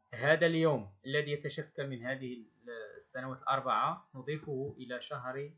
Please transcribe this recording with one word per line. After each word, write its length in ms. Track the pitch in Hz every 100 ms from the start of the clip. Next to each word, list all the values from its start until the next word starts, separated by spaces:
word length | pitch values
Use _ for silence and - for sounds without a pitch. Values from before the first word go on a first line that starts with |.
| _
هذا 320 | 113 139 156 165
اليوم 480 | 165 160 131 101 - 131
الذي 240 | 147 147
يتشكل 540 | 147 147 - 147 - 139
من 200 | 123 123
هذه 280 | 135 127
ال-، 360 | 123 107 _ 120 113 107 101
السنوات 460 | - 127 131 127
الأربعة 680 | - 135 127 110 139 175 -
نضيفه 600 | 135 139 151 156 131 143 127
إلى 220 | 120 123
شهر 520 | - 143 127 135 147